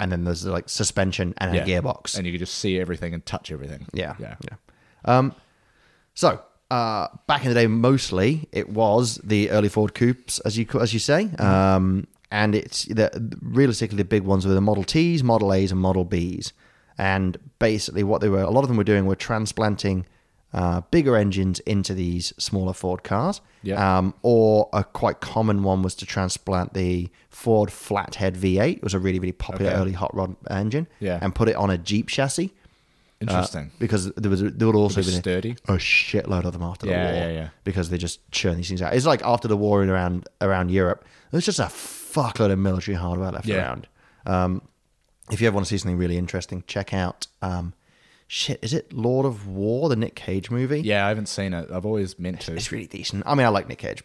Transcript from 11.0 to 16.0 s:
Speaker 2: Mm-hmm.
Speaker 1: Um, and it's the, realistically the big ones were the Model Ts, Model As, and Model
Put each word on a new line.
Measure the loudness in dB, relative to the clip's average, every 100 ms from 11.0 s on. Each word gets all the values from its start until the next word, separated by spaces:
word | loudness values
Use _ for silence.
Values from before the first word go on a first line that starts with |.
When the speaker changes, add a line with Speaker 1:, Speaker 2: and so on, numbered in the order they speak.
| 2 2 0
Speaker 2:
Mm-hmm. | 0 2
Speaker 1:
Um, | 4 4 4 2 0 -4 _ -6
and | 0 2
it's | 0 -2 -8 -4
the, | 2 2 0 -8 -8
realistically | -2 4 4 2 -2 -2
the | 2
big | 2
ones | 2 2 4
were |
the | 4
Model | 4 2
Ts, | 2 2 4 2
Model | 4 4 4
As, | 2 2
and | 2
Model | 2 2